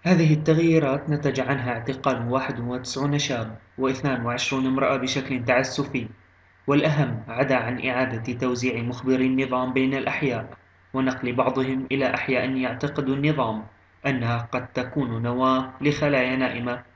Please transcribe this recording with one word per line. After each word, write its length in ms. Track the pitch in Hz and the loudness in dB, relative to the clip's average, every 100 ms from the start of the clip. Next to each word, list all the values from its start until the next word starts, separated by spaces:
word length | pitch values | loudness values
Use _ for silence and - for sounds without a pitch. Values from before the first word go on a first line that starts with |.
هذه 280 | 175 175 160 | 4 6 6
التغييرات 760 | 151 156 160 170 160 143 143 - | 4 4 4 6 4 4 0 0
نتج 300 | 147 143 123 | 0 0 0
عنها 320 | 131 139 120 | 0 -2 -2
اعتقال 560 | 117 113 131 139 123 117 | -4 -4 -2 0 0 0
واحد 320 | 131 131 120 | 0 -2 -6
وتسعون 580 | 120 123 123 135 143 143 | -4 -6 -6 -4 0 0
شاب 400 | - 123 110 110 - - | 0 -4 -4 -10 -16 -4
واثنان 480 | 131 131 143 127 117 | -2 0 -2 -2 -2
وعشرون 400 | 120 - 135 131 | -2 -2 0 2
امرأة 300 | 131 135 135 | 2 2 2
بشكل 480 | 127 139 131 127 | 0 -4 -2 -4
تعسفي، 640 | 117 123 131 - 139 131 117 - _ _ _ _ - | 2 2 2 -2 -4 -4 -6 -12 _ _ _ _ 2
والأهم 560 | 143 156 147 135 113 - | 4 4 2 2 0 -6
عدا 280 | 117 143 127 | -2 2 2
عن 300 | 117 123 131 | 0 -4 -2
إعادة 440 | 123 131 117 117 | 0 -2 -2 -6
توزيع 500 | 120 127 123 127 117 | -4 -2 0 -2 -2
مخبري 440 | 117 120 131 131 131 | -4 -4 0 2 4
النظام 460 | 131 135 127 127 | 2 0 0 0
بين 220 | 127 131 | 2 2
الأحياء، 560 | 135 - - 143 113 107 - _ _ _ | 0 -2 -2 -2 -2 -6 -14 _ _ _
ونقل 380 | 131 131 127 123 | -2 -2 -2 -4
بعضهم 540 | 120 123 127 131 131 131 | 0 0 2 0 -2 -2
إلى 220 | 135 131 | 0 0
أحياء 360 | - - 127 127 | -2 0 0 0
يعتقد 580 | 131 127 120 143 147 131 | 0 -2 -2 -4 -2 -2
النظام 540 | 135 147 135 117 110 107 _ _ _ 139 | 0 2 2 0 -2 -8 _ _ _ -2
أنها 420 | 131 117 117 - | -2 0 -2 -4
قد 140 | 123 123 | -6 -4
تكون 560 | - 123 151 127 113 | -6 -4 -2 -2 -2
نواة 500 | 117 123 131 131 131 - | -2 2 2 2 0 -2
لخلايا 560 | 147 147 147 139 127 131 | 0 2 2 2 2 0
نائمة 460 | 127 117 123 123 - | -2 -2 -4 -6 -8